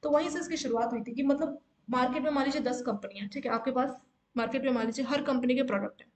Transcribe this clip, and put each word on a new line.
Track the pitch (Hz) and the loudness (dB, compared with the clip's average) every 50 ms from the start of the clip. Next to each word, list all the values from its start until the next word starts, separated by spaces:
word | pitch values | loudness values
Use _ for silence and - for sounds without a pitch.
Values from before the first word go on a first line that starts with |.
| - | 2
तो | 294 | 4
वहीं | 294 302 330 - | 4 4 4 2
से | 302 339 | -2 -4
इसकी | 330 - 330 | -4 -4 -4
शुरुआत | 302 - 254 233 233 240 233 247 | -4 -2 0 0 0 0 0 0
हुई | 226 | -4
थी | 202 - 233 | -4 -6 -4
कि | 240 269 | -2 2
मतलब | 277 277 285 320 294 - - _ _ _ _ _ - | 2 4 2 2 -4 -4 -8 _ _ _ _ _ -2
market | 240 254 254 254 - 311 262 | 0 2 2 2 2 0 0
में | 311 | 2
मान | 294 277 269 | 2 2 2
लीजिए | 277 277 294 226 | 2 0 0 0
दस | 247 247 - - | -2 -2 -2 -2
कंपनियां, | 247 214 202 - 196 - 196 202 196 | -2 -4 -4 -4 -10 -10 -8 -10 -8
ठीक | - 277 - | -8 -6 -4
है, | 240 220 | -2 -2
आपके | 226 226 262 | 0 0 0
पास | 247 247 254 285 - - _ _ _ _ _ _ _ | 0 2 0 0 -2 -8 _ _ _ _ _ _ _
market | 240 233 226 240 269 - | -2 -2 0 0 0 0
में | 269 247 | 2 2
मान | 233 226 | 2 0
लीजिए | 220 226 - 269 | 0 -2 -2 -2
हर | - 285 285 - | 0 0 0 2
company | - 269 254 240 247 254 | 2 0 2 2 2 2
के | 254 262 | 2 2
प्रोडक्ट | 247 214 196 196 208 - _ | 2 0 -2 -2 -4 -8 _
हैं। | - _ _ | -20 _ _